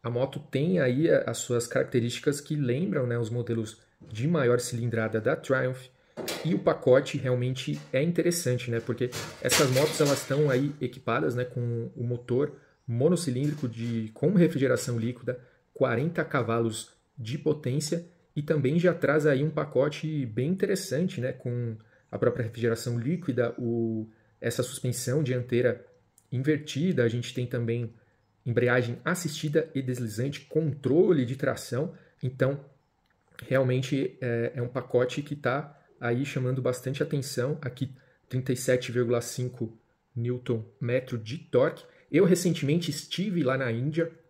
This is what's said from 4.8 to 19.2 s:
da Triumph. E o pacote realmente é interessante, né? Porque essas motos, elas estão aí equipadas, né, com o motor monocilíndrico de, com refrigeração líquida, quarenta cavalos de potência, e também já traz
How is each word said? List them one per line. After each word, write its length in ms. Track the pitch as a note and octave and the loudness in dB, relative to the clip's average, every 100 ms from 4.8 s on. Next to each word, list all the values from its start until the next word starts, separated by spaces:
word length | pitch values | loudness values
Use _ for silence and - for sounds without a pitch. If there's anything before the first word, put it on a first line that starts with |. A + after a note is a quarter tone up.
| A#2 A2+ A2 A2 | -2 0 0 0
da 160 | A2+ D3+ | 0 -2
Triumph. 460 | - C3 B2+ B2+ - _ _ - - - D#3 | 2 2 2 -4 -12 _ _ -12 -8 -6 -2
E 80 | |
o 40 | - | 2
pacote 600 | - - - B2+ D3 C#3+ | 2 2 6 6 6 -4
realmente 600 | B2+ B2 B2+ C3 - D3 - | 0 0 0 -4 -6 -6 -2
é 100 | C3 | 0
interessante, 680 | D#3+ E3+ D#3+ E3+ B2 B2 B2 | 2 2 2 0 0 -2 -2
né? 100 | A#2 | -4
Porque 300 | A2+ A#2 B2 - - - | -2 -2 -2 -4 -10 -6
essas 280 | - - C#3 | 0 4 4
motos, 300 | B2+ D3 - | 4 2 2
elas 220 | D3 C3+ | 2 2
estão 260 | - C#3 D3+ | 0 2 4
aí 260 | B2+ D3 D3 | 2 0 -2
equipadas, 540 | B2+ - - A#2+ D#3 | -8 -6 -2 0 0
né, 100 | A#2+ | -2
com 460 | B2+ B2+ A#2+ A#2 A#2+ | -4 -4 -4 -4 -6
o 100 | - | -6
motor 520 | A#2+ A#2+ - B2 D3 - _ _ - | -4 -6 0 0 0 -4 _ _ -6
monocilíndrico 840 | A#2 D3 F3 C#3+ B2 D3 D3 B2+ | 2 4 2 0 -2 -2 -2 -6
de, 420 | A2+ A#2 A2+ A2 | -4 -4 -4 -6
com 180 | - D3+ | -2 2
refrigeração 680 | G3 F3 B2+ C3 B2 - A#2 | 4 4 4 2 0 0 -2
líquida, 400 | A#2 B2 - B2+ - _ _ | -4 -4 -8 -8 -12 _ _
quarenta 500 | - B2+ A#2 D#3 E3+ | 0 2 2 0 -2
cavalos 680 | D#3 C#3+ A2 A#2 A#2 A2 - _ _ - | -2 -2 0 2 0 -2 -12 _ _ -14
de 220 | A2 D3 | -8 -2
potência, 680 | D#3 - B2+ C#3 D3+ E3+ - _ _ | 0 0 -2 -2 -2 -4 -6 _ _
e 80 | - | -8
também 380 | D3 D#3 B2+ E3 | 0 2 4 4
já 120 | F3 | 4
traz 340 | E3+ C3+ D3+ | 4 2 4